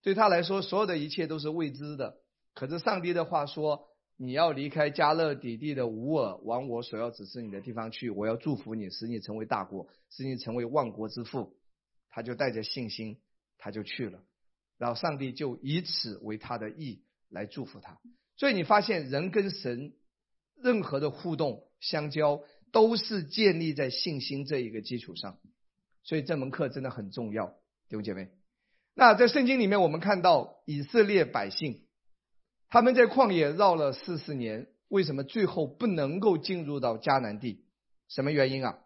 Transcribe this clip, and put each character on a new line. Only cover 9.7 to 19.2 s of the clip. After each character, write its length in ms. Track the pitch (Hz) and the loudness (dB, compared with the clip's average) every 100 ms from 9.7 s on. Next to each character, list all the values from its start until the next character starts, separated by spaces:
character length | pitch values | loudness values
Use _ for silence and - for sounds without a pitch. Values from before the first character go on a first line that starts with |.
| 95 85 _ _ | -10 -12 _ _
使 140 | - | -10
你 120 | 131 127 | -8 -6
成 200 | - 120 | -6 -6
为 80 | |
万 260 | 117 143 120 | -2 0 -2
国 180 | 98 110 | -6 -8
之 140 | 120 | -8
父。” 340 | 113 131 101 _ _ _ _ _ _ | -8 -8 -8 _ _ _ _ _ _
他 100 | - | -12
就 140 | 113 | -10
带 160 | 120 135 | -2 -2
着 140 | 110 | -2
信 260 | 104 139 113 | -8 -8 -8
心， 300 | - 110 - _ _ _ _ | -8 -12 -12 _ _ _ _
他 120 | - | -10
就 140 | 104 | -10
去 240 | 101 - 110 | -10 -8 -8
了。 80 | 90 _ _ _ _ _ _ | -10 _ _ _ _ _ _
然 140 | 120 | -4
后 80 | 117 | -2
上 180 | 170 143 | -4 -4
帝 140 | 135 | -6
就 240 | 120 135 120 | -6 -6 -6
以 200 | 135 160 | -4 -4
此 360 | 165 - 117 101 | -2 -6 -6 -8
为 120 | 107 107 | -8 -10
他 220 | - 120 | -8 -8
的 100 | 107 | -8
义 360 | 160 143 104 _ _ _ | -8 -12 -12 _ _ _
来 180 | 87 107 | -12 -10
祝 180 | - | -10
福 140 | 120 101 | -12 -14
他。 220 | - - - _ _ - | -20 -20 -20 _ _ -2
所 140 | 277 | 0
以 40 | |
你 100 | 208 | 0
发 160 | 151 208 | 4 4
现 280 | 220 185 135 | 4 -2 -2
人 220 | 139 | -4